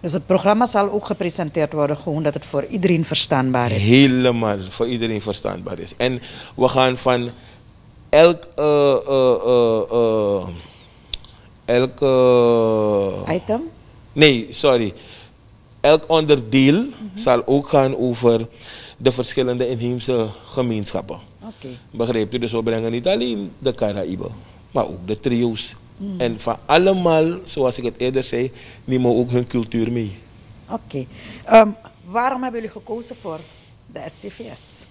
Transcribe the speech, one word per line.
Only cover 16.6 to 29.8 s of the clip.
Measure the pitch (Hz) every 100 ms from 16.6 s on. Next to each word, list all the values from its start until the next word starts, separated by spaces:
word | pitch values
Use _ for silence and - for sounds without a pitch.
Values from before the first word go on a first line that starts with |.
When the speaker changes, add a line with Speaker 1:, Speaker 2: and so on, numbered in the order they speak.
| 135
Speaker 1:
Mhm. | 165 269 - 214 185
Speaker 2:
zal | 170 120 -
ook | 139 143
gaan | 147 135 135
over | 127 117 120 113 113 - - - - -
de | 131
verschillende | 123 117 - 127 123 127
inheemse | 123 120 123 117 123 110 101 -
gemeenschappen. | - 123 110 101 92 101 - - -
Speaker 1:
Oké. | 220 - 131 123 -
Speaker 2:
Begrijpt | 113 117 117 101
u? | 123
Dus | 117
we | 117
brengen | 113 113 113
niet | 120 120
alleen | 208 247 - 95 -
de | 131
Caraïben, | - 107 101 82 90 92 - - - -
maar | 139
ook | 98 87 90
de | 107
trio's. | 135 120 120 110 - - - -
Speaker 1:
Mhm. | 196 185
Speaker 2:
En | 120 113
van | - 113 -
allemaal, | 151 190 190 175 160 160 180
zoals | - - 127 120
ik |
het | 120 110
eerder | 123 131
zei, | 127 120 127 - - -
nemen | - 127 123
we | 117
ook | 123
hun | 123 120
cultuur | 123 110 117